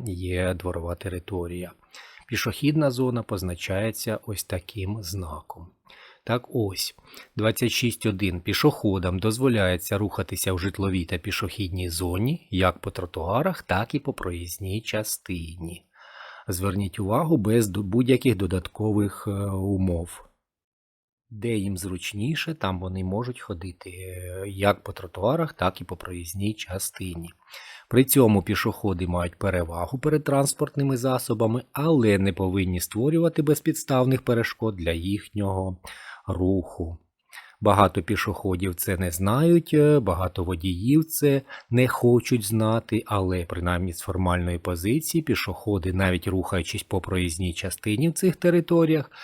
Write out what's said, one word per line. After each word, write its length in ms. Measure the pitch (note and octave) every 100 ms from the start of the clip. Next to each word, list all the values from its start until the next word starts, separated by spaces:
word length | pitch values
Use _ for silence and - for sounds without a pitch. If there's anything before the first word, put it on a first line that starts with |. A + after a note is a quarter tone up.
| A#2+
є 480 | F2+ F2+ F2+ F2+
дворова 400 | F2+ F2+ E2+ E2+
територія. 760 | F2 G2 F2+ - F#2 E2+ F2 F2+ - _ - - - -
Пішохідна 600 | G#2+ B2 - C#3+ D3+ C#3+
зона 320 | B2 B2+ A#2+
позначається 960 | A2 G2+ F#2 E2+ - F#2+ A2 - - G#2+ -
ось 180 | G2
таким 580 | - F#2 - G#2 F#2+ A2
знаком. 640 | E2+ F#2+ E2 D#2 - - E2+ _ _ - - _
Так 220 | - B2 -
ось, 420 | C3 G#2 - - - - - - -
двадцять 360 | G#2+ - A#2+
шість 340 | - A#2+ - A2
один. 340 | F#2+ G2 F2
Пішоходам 800 | F#2+ G2 D3+ - A2 F#2+ F2+ F#2
дозволяється 800 | A2 A2+ C3+ A2+ F#2 F2+ - G2+
рухатися 540 | G#2 - A2+ F#2+ -
в 60 | F#2
житловій 460 | F#2+ - G2 F#2
та 140 | E2 F2
пішохідній 720 | G2+ - G2 - F#2+ F2+ F2+
зоні 580 | E2 F2+ F2+ A#2+ E3+ _
як 280 | F#2 F#2 -
по 120 | -
тротуарах, 720 | - F2+ F#2 E2 A2+ F#3+ E3
так 320 | - F#2 A2+
і 40 | C#3+
по 140 | -
проїзній 680 | - F#2 F2 E2+ - F#2+ G#2
частині. 1040 | - - F2 - - F2+ D#2+ E2+ E2 F2 _ _ - - - - -
Зверніть 500 | F2+ G2 F#2+ G2 -
увагу, 360 | G2 A#2+ D#3+ D#3+
без 320 | G#2 A#2 G#2
ду-, 140 | F2+
будь-яких 540 | G2+ A2+ B2+ B2+ C3+ G2+
додаткових, 880 | F#2+ F#2 - - G#2+ G#2 G2+ - -
е, 40 | G2+ G2+
умов. 760 | F#2+ F#2+ G2 F#2 E2+ F2 - - _ _ _ _ _ _ _ _ _ _
Де 260 | A2 A#2 A2
їм 200 | G2 F#2+
зручніше, 800 | G2 F2+ - G2+ A#2 D#3+ -
там 260 | D#3 G2 F#2
вони 240 | F#2 F#2
можуть 360 | F#2 G2 B2 B2
ходити, 500 | - F2+ F#2 - F#2+
е, 520 | F2+ F#2 F2+ F2+ F#2 G2+
як 360 | G2 G2+ G#2
по 100 | -
тротуарах, 600 | - F2+ - G#2 D#3 D#3+
так 280 | - F2+ -
і 40 |
по 120 | F2+ F2+
проїзній 580 | - F2+ E2+ G2 G#2
частині. 760 | G#2+ - F#2 - - F#2 E2+ E2+ - _ - - - -
При 160 | A#2
цьому 380 | C3 C#3 A#2 G2+
пішоходи 640 | F2+ G2+ A#2 - G#2 F2 F2+
мають 320 | F2 F2 -
перевагу 600 | G2 F2+ E2 E2+ F2 C3
перед 260 | D3+ D3+
транспортними 720 | C#3+ C#3 C#3 - C#3+ - C#3 B2+
засобами, 640 | C3 B2+ - A2+ A2 A#2+ -
але 460 | - D#3 D#3 A2 G2+
не 140 | G2
повинні 480 | F#2 F#2+ G2 F#2 F2+
створювати 640 | - G#2+ C3 E3 E3+ D#3+
безпідставних 800 | D3+ D3 - D3+ - C3 B2+ B2+
перешкод 540 | - A#2 A2+ - A2 G2
для 160 | E2+
їхнього 840 | E2 F#2 G2+ - G#2 G2 F#2+ F#2+ F#2 - - - - -
руху. 720 | F2+ F#2 F#2+ E2+ - E2+ E2+ _ _ _ - - _
Багато 420 | G#2 G2 F#2+ -
пішоходів 720 | F2 G2+ - F#2+ G2 F2+ F#2+
це 220 | F2 - F2+
не 140 | F#2
знають, 600 | E2 F#2+ B2 E3+ E3+ -
е, 260 | D3+ D3 D3
багато 440 | F#2+ E2+ F#2 -
водіїв 600 | F2 F2 F#2+ F2+ A2+ D3
це 380 | D#3 - D3 C#3 - - -
не 180 | A#2 B2+
хочуть 560 | - A#2+ A#2+ - B2
знати, 580 | G2+ A2 A2 A2+ - A2 -
але 380 | G#2 F#2 F2+
принаймні 480 | E2+ F2 F2 F2 F#2
з 80 | E2
формальної 580 | - F#2 F2+ F2+ F2 F2
позиції 640 | - F2 F#2+ C#3+ - E3
пішоходи, 720 | D3+ G#2+ - F#2 - G2+ F2+
навіть 360 | F2+ F#2+ F2+ G2
рухаючись 540 | F#2+ F2 F#2 E2+ G2+
по 180 | - F#2+
проїзній 540 | - F#2 F2+ E2 F2+
частині 540 | - F#2+ - G#2+ G#2+ D#3+
в 40 |
цих 240 | D#3 F#3 -
територіях, 760 | F3 E3+ D#3+ E3+ D#3+ D#3 - -